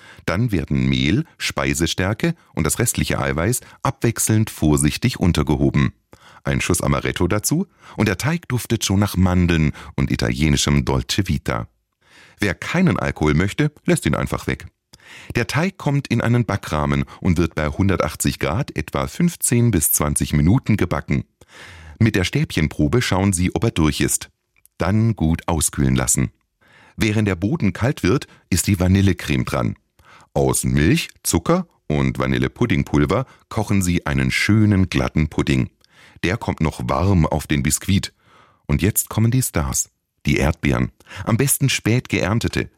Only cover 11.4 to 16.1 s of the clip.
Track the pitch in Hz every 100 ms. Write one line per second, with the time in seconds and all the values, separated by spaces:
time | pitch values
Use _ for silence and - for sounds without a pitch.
11.4 | - 60 57 _ _ _ _ - - -
12.4 | - - - 170 180 85 69 - 76 76
13.4 | 98 - 147 - - 170 - - 69 -
14.4 | - 65 - _ _ - - - - -
15.4 | 120 143 185 - 147 139 -